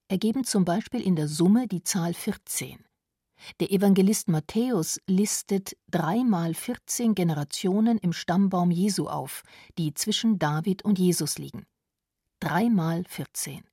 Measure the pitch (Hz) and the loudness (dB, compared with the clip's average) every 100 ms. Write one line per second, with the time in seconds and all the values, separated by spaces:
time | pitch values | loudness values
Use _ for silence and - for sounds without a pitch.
0 | - 185 214 269 247 202 175 190 - 240 | -6 -2 0 -2 0 0 2 0 -4 -4
1 | 190 165 151 151 175 233 247 175 - 190 | 0 0 0 2 4 4 2 -4 -4 -2
2 | 170 165 214 - - - 131 127 _ _ | -2 -4 -6 -8 -8 -8 -8 -12 _ _
3 | _ _ _ _ - - - 190 202 190 | _ _ _ _ -14 -6 0 4 6 6
4 | 190 214 - 156 - 220 254 202 160 - | 4 2 0 -2 -2 -2 0 0 -2 -6
5 | - 185 214 - - 196 196 - _ 190 | 0 0 0 -2 -2 -4 -4 -14 _ -2
6 | 151 226 247 175 165 160 - 247 - - | 0 0 2 2 0 -4 -8 -8 -8 -2
7 | 233 196 170 147 147 - 185 202 226 226 | 0 2 0 0 -4 -4 0 2 2 2
8 | 175 - - 175 196 180 175 175 208 185 | 0 -4 0 2 2 2 2 2 0 0
9 | 147 147 135 - - - - - 151 - | -4 -6 -8 -12 -18 -20 -12 -6 -4 -4
10 | 208 - 226 190 151 151 190 185 208 190 | -4 0 0 2 0 0 -2 -2 0 2
11 | 180 165 151 - 139 - - _ _ _ | 2 2 -2 -6 -10 -14 -18 _ _ _
12 | _ _ _ - 160 165 233 202 160 165 | _ _ _ -8 -2 0 2 2 2 -2
13 | - - 135 - 147 131 - | -6 -10 -10 -10 -10 -12 -18